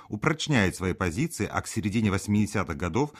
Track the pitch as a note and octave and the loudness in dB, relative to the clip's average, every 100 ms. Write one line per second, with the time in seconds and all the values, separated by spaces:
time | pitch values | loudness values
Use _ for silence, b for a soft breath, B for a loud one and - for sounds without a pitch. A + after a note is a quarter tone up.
0 | B G#2+ D#3 D#3 - C3 F#2 - F#2+ E2+ | B -2 0 0 2 4 4 2 -2 0
1 | F#2 E2+ D#3+ - G2+ F2+ - A2+ G2+ G#2+ | 0 0 -4 -2 -2 -2 -4 -4 0 2
2 | G#2+ F#2+ - G#2 G2+ G#2+ E2 D2+ F2+ F#2 | 2 0 2 2 2 0 -2 -4 -2 0
3 | D3 B | -2 B